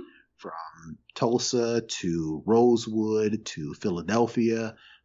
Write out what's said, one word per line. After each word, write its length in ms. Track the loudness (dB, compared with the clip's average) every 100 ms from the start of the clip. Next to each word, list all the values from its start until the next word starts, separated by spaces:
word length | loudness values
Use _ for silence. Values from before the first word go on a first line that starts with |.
| 0 -16 _ _
from 640 | -14 -12 -14 -16 -18 -18 _
Tulsa 680 | -2 0 2 0 0 0 0 -2 -4
to 420 | -2 -2 -2 -2 4
Rosewood 1000 | 6 6 4 2 -2 0 2 0 -2 -6
to 280 | -10 -10
Philadelphia 1040 | -6 -4 -4 0 2 2 2 0 0 -4 -10 -20 _